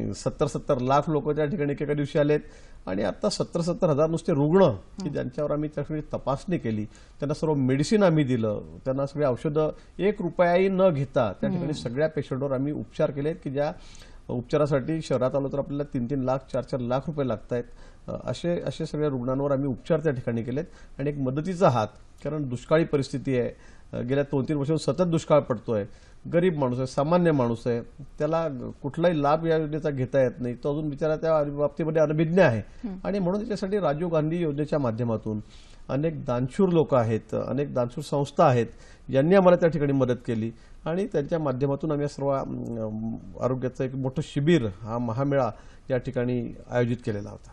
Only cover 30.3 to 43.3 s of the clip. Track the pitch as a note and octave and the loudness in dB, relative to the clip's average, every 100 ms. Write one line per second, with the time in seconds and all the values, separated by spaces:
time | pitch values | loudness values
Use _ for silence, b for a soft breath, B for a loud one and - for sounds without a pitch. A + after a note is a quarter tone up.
30.3 | - B2 A#2 D3 C#3+ D#3 C#3 D#3 D#3 D#3+ | 0 -6 -4 -2 -2 -4 -2 -2 0 2
31.3 | D#3+ D3 C#3+ D3 - D#3 D#3+ D3+ D#3 D#3+ | 2 2 0 -2 0 0 2 2 4 4
32.3 | F3+ E3 A2+ - - A3+ F#3+ F3+ G3+ F3 | 6 6 4 -4 -10 -10 -6 -4 -2 0
33.3 | G3+ A#3 G3 G3 G#3 E3 D3 F3 D#3+ D3+ | -2 -2 -4 -2 0 0 0 0 2 2
34.3 | E3+ E3 C#3+ D3 D#3 B2+ A2 A#2+ A2 A2 | 0 -2 -2 0 0 0 0 -2 -2 -2
35.3 | G#2+ - b b b - C3 D#3+ D3+ C3 | -6 -8 b b b -6 -2 -2 -4 -4
36.3 | A#2+ B2+ - F#3+ E3+ C#3 C3+ A2+ A2 - | -2 -2 2 4 4 4 4 2 0 -2
37.3 | A2+ G#2+ B2 C#3+ C3 A#2+ - C#3+ C#3+ C#3+ | -4 -2 -2 -2 -2 -2 -4 -4 -2 0
38.3 | - E3 B2 A2+ - b b - C3 D3+ | 4 6 4 0 -6 b b -2 2 6
39.3 | G3 F3+ F3 F3 D3+ C#3+ C#3 B2 A#2+ - | 6 8 6 4 2 2 2 2 0 -2
40.3 | A2+ A2+ - b b D#3 E3+ G#3 D#3+ C#3+ | -2 -4 -6 b b -4 -4 -2 -2 -2
41.3 | E3+ D3+ B2 C#3 C#3 D#3+ C#3+ C#3+ - C#3 | -2 -2 -2 -2 -2 -2 -2 -2 -2 -2
42.3 | C3+ C3+ B2+ A#2+ A#2 A2 G#2+ A2+ A2+ - | -2 -4 -6 -6 -6 -6 -4 -6 -8 -12